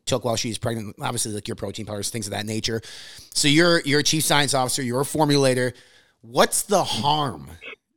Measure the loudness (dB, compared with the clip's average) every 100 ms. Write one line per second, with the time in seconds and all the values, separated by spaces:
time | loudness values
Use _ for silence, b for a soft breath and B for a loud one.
0 | -4 -2 -2 -2 -4 -4 -6 -6 -8 -8
1 | -6 -4 -4 -6 -8 -8 -8 -10 -10 -8
2 | -6 -6 -6 -6 -4 -4 -4 -4 B B
3 | B B B 0 4 6 6 4 2 2
4 | 2 0 2 2 4 2 0 -2 -2 -2
5 | -2 2 4 4 4 4 0 b b b
6 | b b -2 2 4 2 2 2 2 0
7 | 0 2 0 -4 -12 -18 -18 -18 _